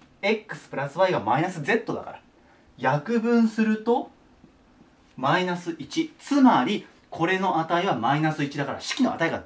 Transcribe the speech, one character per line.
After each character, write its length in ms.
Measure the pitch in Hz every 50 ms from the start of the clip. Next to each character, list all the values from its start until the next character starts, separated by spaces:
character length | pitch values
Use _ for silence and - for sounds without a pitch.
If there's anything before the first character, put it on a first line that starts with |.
| - _ _ _
X 480 | - 202 220 214 - - - - - -
プ 60 | -
ラ 140 | 135 139 143
ス 80 | -
Y 140 | 165 190 185
が 80 | 160 117
マ 200 | 98 107 123 143
イ 40 | 170
ナ 60 | 185
ス 120 | 180 165
Z 320 | 143 180 226 233 - - 123
だ 80 | -
か 100 | - -
ら。 80 | - - - _ _ _ _ _ _ _ _ _ _
約 420 | - 123 127 139 147 - 220 233 233
分 280 | 214 233 240 233 226
す 140 | 220 - 226
る 220 | 214 214 220 214 -
と、 280 | 233 240 294 - - - _ _ _ _ _ - - _ _ _ _ _ - - _ _ _ _ _ _
マ 240 | - - 139 160 185
イ 60 | 180
ナ 120 | 180 175
ス 180 | 175 - 170 165 -
一。 340 | 139 - - 160 160 - - -
つ 220 | - - 277 285
ま 220 | 262 247 135 127 254
り、 220 | - 208 - - - - _ _ _
こ 180 | - - 165
れ 120 | 175 190 190
の 200 | 196 185 170 165
値 260 | 160 - 170 175 185
は 100 | 196 151
マ 220 | 120 110 123 143
イ 40 | 151
ナ 100 | 156 156 151
ス 100 | - 143
一 140 | 143 -
だ 80 | 147 139
か 80 | 135 123
ら、 80 | -
式 220 | - - - - 254
の 100 | - -
値 160 | - 165 160
が 140 | - - -